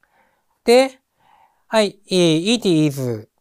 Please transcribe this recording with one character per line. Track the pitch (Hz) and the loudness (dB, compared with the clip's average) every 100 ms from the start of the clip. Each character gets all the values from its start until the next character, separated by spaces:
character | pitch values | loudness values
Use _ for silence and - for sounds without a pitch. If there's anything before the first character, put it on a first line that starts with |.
| _ _ _ _ _ _ | _ _ _ _ _ _
で、 | - 240 262 262 _ _ _ _ _ _ _ | 0 2 2 -4 _ _ _ _ _ _ _
は | 226 | -2
い、 | 208 - _ | -2 -6 _
え | 185 | 0
ー、 | 175 160 190 240 | 2 0 0 -2
it | 202 | 0
is。 | 160 151 135 127 110 107 _ | 0 0 -2 -6 -8 -12 _